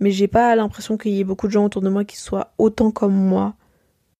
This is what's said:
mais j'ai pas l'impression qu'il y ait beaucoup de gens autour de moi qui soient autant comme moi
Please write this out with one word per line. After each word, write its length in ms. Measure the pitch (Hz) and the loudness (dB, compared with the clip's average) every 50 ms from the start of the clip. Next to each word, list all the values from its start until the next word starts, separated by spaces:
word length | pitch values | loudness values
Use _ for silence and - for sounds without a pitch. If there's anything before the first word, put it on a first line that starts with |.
mais 100 | 196 202 | -2 0
j'ai 180 | 196 190 202 196 | 2 2 0 2
pas 280 | - 226 240 240 233 | 2 2 4 4 4
l'impression 400 | 226 214 208 - - - - 220 | 2 0 -2 -6 -10 -8 -6 -6
qu'il 160 | 220 - 220 202 | -4 -4 -2 -2
y 80 | 196 | -2
ait 40 | 196 | -2
beaucoup 220 | 190 190 190 - | -2 -4 -4 -4
de 60 | 208 202 | -2 0
gens 120 | 208 208 | 0 0
autour 180 | 208 208 202 190 | 0 0 -2 -2
de 80 | 196 | -2
moi 140 | 196 202 208 | -2 -2 -4
qui 120 | 202 - | -6 -8
soient 380 | - - - - 196 - - _ - | -14 -10 -8 -6 -6 -6 -6 _ 0
autant 320 | 214 220 214 - 240 220 | 0 2 2 2 0 0
comme 240 | 214 - - 202 196 | 0 0 0 0 2
moi 400 | 196 190 190 185 190 196 202 214 - _ _ _ _ _ _ _ _ _ _ _ _ | 2 2 2 2 0 0 -2 -6 -10 _ _ _ _ _ _ _ _ _ _ _ _